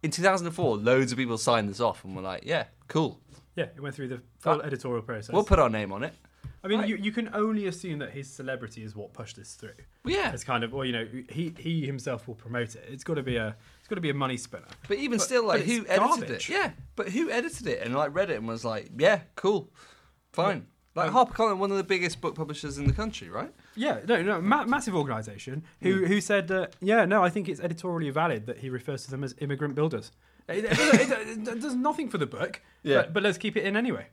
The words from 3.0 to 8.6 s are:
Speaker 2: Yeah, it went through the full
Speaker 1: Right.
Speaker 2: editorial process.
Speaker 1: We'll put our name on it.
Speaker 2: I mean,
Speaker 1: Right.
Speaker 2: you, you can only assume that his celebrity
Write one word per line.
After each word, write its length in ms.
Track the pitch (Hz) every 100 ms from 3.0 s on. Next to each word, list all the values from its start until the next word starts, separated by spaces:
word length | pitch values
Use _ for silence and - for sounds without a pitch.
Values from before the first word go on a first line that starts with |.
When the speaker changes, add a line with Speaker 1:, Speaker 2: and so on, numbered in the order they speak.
| 151 - _ - _
Speaker 2:
Yeah, 120 | - 156 -
it 40 |
went 140 | 143
through 140 | 135 131
the 140 | 123 - _
full 180 | 143 151
Speaker 1:
Right. 80 | 147
Speaker 2:
editorial 360 | 131 131 120
process. 300 | 110 113 107
Speaker 1:
We'll 120 | 175
put 140 | 208 -
our 100 | 127
name 220 | 110 101
on 100 | 98
it. 100 | 143 - _ _ - -
Speaker 2:
I 40 | 190
mean, 100 | 214
Speaker 1:
Right. 100 | 208
Speaker 2:
you, 80 | 202
you 140 | 202
can 180 | 220 226
only 320 | 208 220 214 196
assume 320 | 170 185 147
that 120 | 131
his 180 | 139 135
celebrity 540 | - 131 127